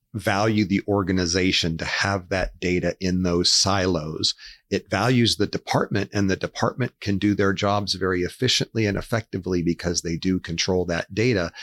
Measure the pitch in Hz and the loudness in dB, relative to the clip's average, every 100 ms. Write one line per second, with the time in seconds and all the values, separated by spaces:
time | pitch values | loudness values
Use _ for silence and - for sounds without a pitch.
0 | _ 110 110 98 110 107 98 98 - 101 | _ -6 -2 2 2 2 2 0 2 2
1 | 92 92 90 92 92 90 87 80 85 - | 2 2 2 2 2 2 0 -2 -4 -2
2 | 101 98 90 95 92 - 92 90 85 - | 0 0 -2 -2 -2 -4 -2 0 0 -2
3 | 92 90 92 87 87 - 98 98 92 85 | -2 0 2 2 2 2 2 2 0 0
4 | 76 78 - - - - _ 98 - 101 | -4 -4 -4 -4 -12 -20 _ -6 -2 0
5 | 113 127 113 - 101 90 - - - 107 | 2 4 2 2 -2 -4 -2 -2 0 -2
6 | 98 104 98 92 87 - 117 - 123 - | -2 0 0 0 -4 -2 -2 0 -6 -4
7 | - 98 104 101 98 95 104 104 98 95 | -4 0 0 2 2 0 0 0 -2 -2
8 | 92 90 87 - 127 - - 113 107 98 | -2 0 -2 -2 -2 0 -2 0 0 0
9 | - 113 - 101 90 90 85 85 85 87 | -2 -4 -4 -6 -2 0 2 0 -2 -2
10 | 87 85 95 92 - 82 - 92 87 82 | -4 -2 0 0 -2 -4 0 0 0 -2
11 | - 101 120 107 85 - | -4 -2 0 2 -2 -6